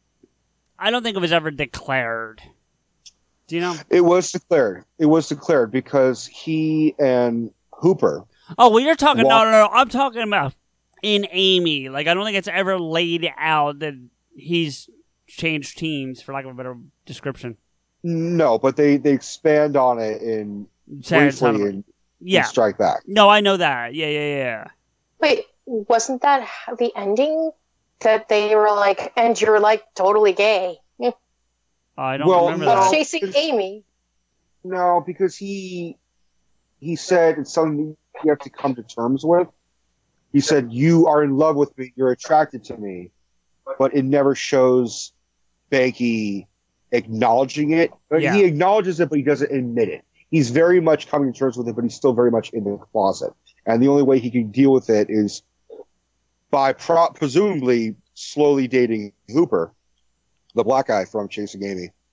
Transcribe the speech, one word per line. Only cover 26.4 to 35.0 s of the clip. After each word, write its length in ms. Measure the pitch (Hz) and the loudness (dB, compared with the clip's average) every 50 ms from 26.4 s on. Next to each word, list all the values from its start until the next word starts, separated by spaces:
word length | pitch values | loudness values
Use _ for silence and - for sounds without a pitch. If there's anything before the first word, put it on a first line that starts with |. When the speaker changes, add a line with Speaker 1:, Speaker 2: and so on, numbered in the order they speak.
Speaker 3:
h-, 360 | 226 - - - - - 247 226 | 0 -4 -14 -16 -14 -10 -6 -4
the 120 | 240 233 - | -4 -4 -4
ending? 560 | - 202 196 208 226 277 311 311 320 320 320 - _ _ _ _ _ _ _ _ - | -4 -4 -2 0 0 0 0 0 -2 -2 -4 -6 _ _ _ _ _ _ _ _ -2
That 280 | - 220 220 - 220 - | 0 0 0 0 0 0
they 260 | 220 214 208 214 220 | 0 0 2 2 2
were 160 | 214 214 214 | 4 4 4
like, 400 | 208 202 202 196 190 - - - - | 2 2 2 0 0 -2 -4 -6 -2
"And 220 | 247 226 233 226 - | 0 2 2 2 0
you're, 200 | 208 220 214 208 | 2 2 4 4
like, 240 | 202 208 220 214 - _ - | 4 4 2 0 -2 _ -6
totally 380 | - 185 190 208 214 214 202 | -2 0 2 4 4 4 2
gay." 460 | 185 202 202 214 214 185 185 180 165 - _ _ _ - | 2 2 2 2 0 0 -2 -4 -8 -10 _ _ _ -6
<laughs> 960 | 240 247 240 _ _ _ _ _ _ _ _ _ _ _ _ _ _ _ _ | -6 -6 -6 _ _ _ _ _ _ _ _ _ _ _ _ _ _ _ _
Speaker 1:
I 180 | - 135 131 131 | -8 -6 -6 -4
don't 120 | 139 147 175 | -2 0 2
Speaker 2:
Well, 160 | 185 175 170 | 2 4 2
Speaker 1:
remember 200 | 180 170 180 156 | 0 0 -2 0
Speaker 2:
no, 100 | - - | 0 2
Speaker 1:
that. 160 | 196 190 190 | 4 4 2
Speaker 3:
Chasing 320 | 196 311 302 - - 320 202 | 2 0 -2 -2 -6 -6 -6
Speaker 2:
it's 120 | 190 190 | -4 -2
Speaker 3:
Amy. 480 | 285 311 320 277 220 190 190 202 214 202 _ _ _ _ _ _ _ _ _ _ _ _ _ _ _ - | -2 -2 0 -2 -2 -4 -4 -8 -14 _ _ _ _ _ _ _ _ _ _ _ _ _ _ _ _ -12
Speaker 2:
No, 400 | 185 185 185 180 180 175 170 | -8 -4 -2 0 2 2 0